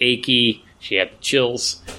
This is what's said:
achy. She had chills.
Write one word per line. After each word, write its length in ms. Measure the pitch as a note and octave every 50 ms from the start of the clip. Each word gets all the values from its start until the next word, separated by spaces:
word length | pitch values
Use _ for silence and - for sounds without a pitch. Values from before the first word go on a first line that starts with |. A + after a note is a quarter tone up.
achy. 640 | B2 B2 B2 A#2+ - C3 B2+ A#2+ A#2+ A2+ A2 - - - _ _
She 180 | - - G#2
had 240 | F#2+ F#2 - - -
chills. 640 | - - C#3 C3+ B2+ A#2+ A#2+ A#2 - - - - - - -